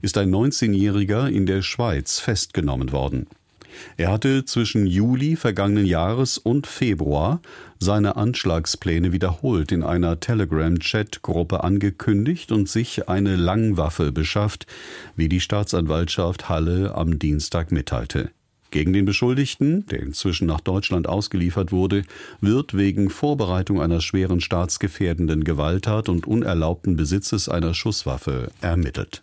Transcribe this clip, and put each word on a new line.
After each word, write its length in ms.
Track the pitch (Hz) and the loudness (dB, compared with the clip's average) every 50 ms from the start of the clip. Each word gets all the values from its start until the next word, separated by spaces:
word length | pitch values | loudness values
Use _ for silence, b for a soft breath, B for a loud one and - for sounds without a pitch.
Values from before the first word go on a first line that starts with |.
ist 180 | - 101 - 107 | -2 0 0 2
ein 120 | 98 95 | 2 4
neunzehnjähriger 960 | 92 98 117 139 147 - 127 113 101 98 98 104 98 101 101 98 104 110 135 139 | 4 4 2 2 2 0 0 2 2 2 2 2 2 0 0 2 0 0 0 0
in 180 | - 104 95 | 2 0 2
der 160 | 90 95 98 92 | 2 2 0 0
Schweiz 560 | - - - 120 117 85 69 67 - - - | -2 -4 -2 -2 0 0 -2 -2 -4 -4 -4
festgenommen 720 | - - 113 95 - - _ - 80 71 67 64 65 65 | -2 -2 -2 -2 -2 -4 _ -2 0 0 0 -2 -2 -2
worden. 380 | 67 69 67 69 69 64 - - - _ _ _ _ B B B B B B B B | -2 -2 -2 -2 -2 -4 -6 -6 -14 _ _ _ _ B B B B B B B B
Er 140 | B 85 90 | B 0 2
hatte 340 | 98 110 - 139 135 135 131 | 2 2 2 2 2 2 0
zwischen 440 | - - 120 117 107 - 113 104 95 | 0 0 0 0 2 2 2 2 4
Juli 480 | 87 95 107 117 127 127 135 151 165 | 4 2 2 2 2 2 2 0 0
vergangenen 500 | 160 - 120 101 92 98 101 104 107 101 | 2 0 0 0 2 2 2 2 2 2
Jahres 500 | 92 85 80 82 92 110 123 135 123 - | 2 2 2 2 0 2 0 0 0 0
und 300 | - _ 110 123 143 139 | -2 _ 0 0 0 -2
Februar 760 | - - - - 120 101 82 78 73 73 73 78 98 151 175 B B B B B B B B | -4 -4 -2 0 0 2 0 0 0 2 2 2 2 0 -2 B B B B B B B B
seine 380 | - 92 101 107 104 101 - | 0 2 4 4 4 2 2
Anschlagspläne 960 | - 104 110 123 - - 95 82 82 82 - - - - 87 82 82 85 90 85 | 0 0 0 0 0 0 0 0 0 0 -2 -6 -4 -2 0 0 2 2 2 0
wiederholt 580 | 92 92 90 87 - - 135 117 87 78 - | 0 0 0 -2 -2 -2 0 0 0 0 0
in 140 | 95 85 82 | 0 -2 0
einer 340 | - 85 87 87 85 82 82 | 0 0 2 2 2 0 -2
Telegram-Chat-Gruppe 1400 | - - 120 110 101 80 80 78 80 82 87 85 - - - 110 107 - - - _ - 80 82 85 82 95 90 - | -2 -2 0 0 0 0 0 0 2 2 2 0 0 0 -2 -2 -2 -2 -6 -12 _ -4 -2 -2 0 0 0 0 2
angekündigt 880 | 87 98 101 98 101 95 _ - - 107 101 104 139 175 170 - - | 2 2 2 2 0 -2 _ 0 2 2 2 2 0 -2 -4 -4 -2
und 180 | 117 107 101 98 | 0 0 0 0
sich 400 | - 113 120 - - - - - | 0 -2 -2 -2 -4 -6 -4 -2
eine 280 | 92 95 101 101 95 | 0 0 2 2 2
Langwaffe 720 | 90 87 87 95 110 110 110 104 87 78 82 80 - 85 73 | 2 2 2 2 2 2 2 2 2 0 -2 0 0 0 0
beschafft, 560 | 65 76 80 80 - 104 104 107 - - - B B B B B B B B B B | 2 0 -2 0 0 0 0 0 -2 -6 -14 B B B B B B B B B B
wie 140 | - 82 80 | -2 0 2
die 120 | 87 90 | 2 0
Staatsanwaltschaft 1080 | 87 - - 104 104 - - 90 82 78 78 80 87 85 - - 90 85 90 - - - | 0 0 -2 -2 -2 0 0 -2 0 0 0 0 0 -2 -2 -2 -2 -2 -2 -4 -4 -4
Halle 480 | 92 80 80 82 87 90 95 98 - | -2 0 2 2 2 2 0 0 -2
am 240 | - 80 82 82 73 | -2 0 0 0 0
Dienstag 500 | - 76 76 76 78 - - 85 82 80 | 0 0 0 0 -2 -2 -2 -4 -2 0
mitteilte. 600 | - 71 69 - - 60 58 - - - - - _ _ _ _ _ _ _ _ | -2 -2 -2 -2 -4 -4 -4 -4 -4 -4 -6 -6 _ _ _ _ _ _ _ _
Gegen 240 | - 76 76 87 92 | -2 0 0 2 2
den 100 | 98 98 | 2 2
Beschuldigten, 800 | 98 98 - - 123 127 131 143 131 - - 139 143 160 196 202 | 2 2 2 2 0 2 0 0 -2 -2 0 0 2 2 0 -2
der 140 | - - - | -4 -6 -6
inzwischen 460 | 67 67 73 - - 95 85 - 95 | -6 -8 -8 -4 -2 -2 0 0 0
nach 140 | 82 78 76 | 0 0 -2
Deutschland 460 | - - 92 95 98 - 92 87 82 | -2 -2 -2 -2 0 0 -2 0 0
ausgeliefert 680 | - 82 98 101 - - 95 85 87 87 98 95 85 95 | 0 -2 -2 -2 -2 -2 0 0 0 0 0 -2 0 2
wurde, 320 | 90 92 98 98 101 98 B B B B B B B | 0 2 2 2 0 0 B B B B B B B
wird 340 | - 101 110 131 143 - - | 2 2 4 2 2 0 0
wegen 360 | 95 101 98 95 98 101 98 | 2 2 2 4 2 0 0
Vorbereitung 720 | - - - 147 147 139 110 90 92 92 92 - 101 90 76 | 0 0 0 0 0 0 0 0 0 0 0 0 0 0 2
einer 180 | 82 85 85 | 2 2 0
schweren 400 | 82 - - 95 92 90 90 87 | 0 0 0 0 2 2 2 0
staatsgefährdenden 1040 | 80 - - 85 87 80 - - - 95 - - 101 90 82 82 87 76 78 78 76 | 0 0 0 0 0 0 -2 -2 -4 -4 -2 -2 -2 -2 0 0 0 0 2 0 0
Gewalttat 640 | 78 82 71 73 76 87 95 - - 107 107 107 - | 0 0 0 0 0 0 0 0 0 0 0 0 0
und 180 | 90 85 82 | 0 -2 0
unerlaubten 680 | - 107 117 117 - 92 85 80 80 90 85 _ 101 90 | 0 0 0 0 0 0 0 0 0 -2 -2 _ -2 0
Besitzes 540 | 78 78 73 90 101 101 - - 101 - - | 0 0 0 0 -2 -2 -2 -2 -2 -2 -2
einer 240 | - 87 82 82 87 | -2 -2 0 0 -2
Schusswaffe 760 | - - 113 104 - - - 65 64 - - 69 65 60 - - - - | -2 -2 -2 -4 -2 -4 -4 -6 -4 -4 -4 -4 -4 -6 -8 -10 -6 -4
ermittelt. 600 | 90 85 90 82 67 65 - 50 - - - | -2 0 0 0 -2 -2 -6 -8 -8 -10 -18